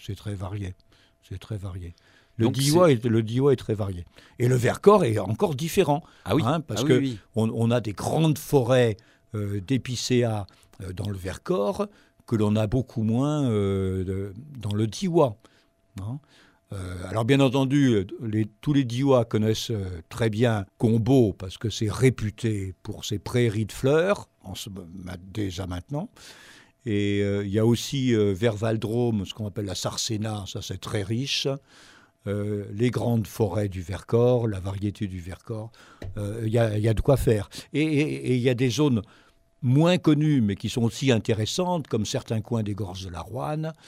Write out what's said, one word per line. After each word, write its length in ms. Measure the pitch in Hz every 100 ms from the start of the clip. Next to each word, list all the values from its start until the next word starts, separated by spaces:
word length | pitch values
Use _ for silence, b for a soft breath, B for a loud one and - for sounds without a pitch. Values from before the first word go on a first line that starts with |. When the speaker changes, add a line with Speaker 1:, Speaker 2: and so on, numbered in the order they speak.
Speaker 1:
c'est 120 | - 98
très 200 | 107 101
varié. 380 | 95 101 95 - _ b b _ _
C'est 120 | 95
très 180 | - 107
varié. 380 | 98 92 87 - b b b -
Le 80 | 110
Speaker 2:
Donc, 80 | 110
Speaker 1:
Diois 320 | 139 160 175
Speaker 2:
c'est 180 | 123 120
Speaker 1:
est, 40 |
le 140 | 110
Diois 280 | 110 123 143
est 40 | 123
très 160 | - 104
varié. 300 | 101 90 - B B -
Et 100 | 123
le 80 | 127
Vercors 480 | 113 - 202 208
est 140 | 139 107
encore 360 | 95 113 196 131
différent, 480 | 160 202 160 143 B B -
Speaker 2:
Ah 100 | 127
oui. 80 | 113
Speaker 1:
hein, 140 | 165
parce 200 | - 104
Speaker 2:
Ah 20 | 143
oui, 40 |
Speaker 1:
que 80 | 165
Speaker 2:
oui. 180 | 135 107 - 113
Speaker 1:
on, 140 | 110
on 220 | 117 117
a 100 | 123
des 120 | 110
grandes 440 | 95 - 147 160 151
forêts, 580 | - 143 120 127 117 101 b b _ 107
euh, 240 | 101 101
d'épicéas, 880 | 87 131 - 120 - 123 120 107 98 b b -
euh, 120 | 95
dans 160 | 92 98
le 80 | 95
Vercors 680 | 92 85 - 180 202 185 202 b b b -
que 100 | 110
l'on 200 | 104 107
a 120 | 107
beaucoup 340 | 117 117 -
moins, 460 | 110 117 143 151 131
euh, 540 | 107 98 98 95 95
de, 300 | 92 95 101 95 147 139
dans 120 | 101
le 120 | 104 110
Diois, 480 | - 190 165 139 104 b b b _ _ -
hein. 180 | 98 139 b b b b _
Euh, 240 | 98 92 90 92
alors 160 | 104 117
bien 140 | 139
entendu, 480 | 135 135 135 143 135 107
euh, 100 | 92 -
les, 240 | 120 107 110 -
tous 120 | -
les 100 | 139
Diois 420 | 123 120 139 127 113
connaissent, 460 | 110 107 110 -
euh, 300 | 110 92 87 -
très 200 | - 113
bien 380 | 104 120 110 95 _
Combeau 560 | 113 113 107 135 107
parce 240 | 87 95 -
que 140 | 107
c'est 200 | - 107
réputé 840 | 104 131 123 107 - 117 104 95 -
pour 220 | - 98 -
ses 120 | 101
prairies 480 | - 123 120 104 107
de 60 |
fleurs, 580 | - 127 156 185 202 - _
en 100 | -
ce, 160 | 90 110
ma-, 480 | 95 85 95 90 90
déjà 480 | 95 101 101 85 90
maintenant. 460 | 90 - 143 220 - B B B B B _ 117
Et, 360 | 101 101 101
euh, 200 | 101 101
il 60 | 101
y 60 | 104
a 80 | 113
aussi, 480 | 117 - 135 127
euh, 200 | 113 101 92
vers 200 | 117 107
Val-de-Rhôme, 680 | 113 113 101 117 120 110 92
ce 80 |
qu'on 140 | - 104
appelle 180 | 110 101
la 80 |
Sarcena, 680 | 92 104 95 - 107 110 110 95
ça 140 | 104
c'est 160 | - 98
très 220 | - 110
riche. 460 | 95 113 135 - 139 139 B B B B B _ 104
Euh, 380 | 104 104 104 101
les 200 | 104 123
grandes 340 | 110 117 117 104
forêts 440 | - 107 107 104
du 120 | 90
Vercors, 640 | 87 90 - 117 123 123 117
la 120 | 95
variété 480 | 95 95 101 92 104
du 120 | 92
Vercors, 520 | 87 87 - 110 113 B B B 101 104
euh, 260 | 101 113 110
il 60 |
y 60 | 117
a, 180 | 113 107
il 60 |
y 40 | 113
a 60 |
de 80 | 104
quoi 160 | - 135
faire. 320 | - 104 - B B
Et, 80 | 143
et, 500 | 156 147 151 135 131
et 40 | 127
il 60 |
y 80 | 127
a 40 |
des 160 | 117 127
zones 320 | 113 151 117 - b b b _ _
moins 360 | 123 135 165 180
connues, 420 | - 147 156 143
mais 160 | 104 98
qui 140 | 110
sont 140 | -
aussi 280 | 117 - 131
intéressantes, 760 | 113 - 107 110 - 180 175 -
comme 180 | 117 101
certains 360 | 127 - 113
coins 220 | - 117
des 120 | 107 98
gorges 300 | 101 95 95
de 40 |
la 120 | 85
Roanne. 520 | - 120 143 151 156 156